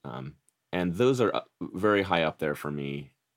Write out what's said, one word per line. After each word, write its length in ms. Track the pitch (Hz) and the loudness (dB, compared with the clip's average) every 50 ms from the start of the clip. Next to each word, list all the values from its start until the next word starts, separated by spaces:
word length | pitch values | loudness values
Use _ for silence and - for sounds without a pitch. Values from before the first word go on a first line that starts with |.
| _ | _
Um, 320 | 71 60 65 65 71 73 _ _ _ _ _ _ _ - | -12 -10 -10 -10 -12 -14 _ _ _ _ _ _ _ -2
and 220 | 90 90 90 85 | 0 0 0 2
those 260 | 90 123 127 139 123 | 4 4 4 4 4
are, 140 | 120 98 - | 2 2 2
uh, 80 | - - - _ _ | 0 -4 -6 _ _
very 420 | 87 76 - 92 95 107 104 101 98 | -12 -10 -6 0 2 4 4 4 2
high 200 | 92 90 85 80 | 2 2 2 2
up 140 | 78 - - | 0 0 -2
there 160 | - 76 73 | -4 -4 -4
for 160 | - - 76 | -4 -6 -6
me 420 | 73 73 71 69 71 71 71 67 _ _ _ _ _ | -6 -6 -6 -6 -6 -8 -10 -14 _ _ _ _ _